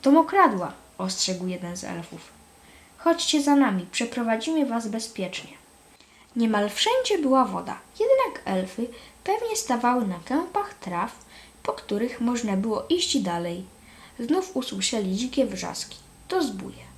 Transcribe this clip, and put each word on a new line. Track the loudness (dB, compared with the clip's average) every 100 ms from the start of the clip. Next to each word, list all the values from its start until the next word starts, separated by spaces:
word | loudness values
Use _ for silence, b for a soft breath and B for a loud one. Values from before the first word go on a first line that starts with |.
„To | 8
mokradła”, | 6 6 4 4 4 -6 -10 -20 -6
ostrzegł | -4 -2 -2 -2 -4
jeden | -6 -8 -8
z |
elfów. | -8 -8 -10 -16 -18 -20 -20 -20 B B B -2
„Chodźcie | 0 2 2 2
za | 6 6
nami, | 6 2 -2
przeprowadzimy | -4 -4 -2 0 0 0 0 0
was | -2 -4
bezpiecznie”. | -6 -6 -6 -8 -8 -14 -20 -20 -20 -20 b b b b 0
Niemal | 2 2 0
wszędzie | 2 2 2 2 2
była | 4 4
woda, | 4 -2 -8 -12 -14 -2
jednak | 4 4 4 -2
elfy | -2 -2 -2 -6 -6 B B B
pewnie | -2 -2 0 -4
stawały | -2 0 2 2 0
na | -4
kępach | -2 -2 0 -4 -4
traw, | -10 -6 -4 -6 -8 B B B B
po | -8
których | -8 -4 -2 -2 -2
można | -2 0 0 0
było | 0 -2 0
iść | 0 2 0
dalej. | 0 -2 -4 -6 -12 -20 B B B -10
Znów | 0 0 0 -6
usłyszeli | -6 -4 -2 -2 -2 -2
dzikie | -2 0 0
wrzaski. | -2 -8 -8 -10 -14 -20 -20 -4
To | 0
zbóje. | 0 -4 -10 -14 -20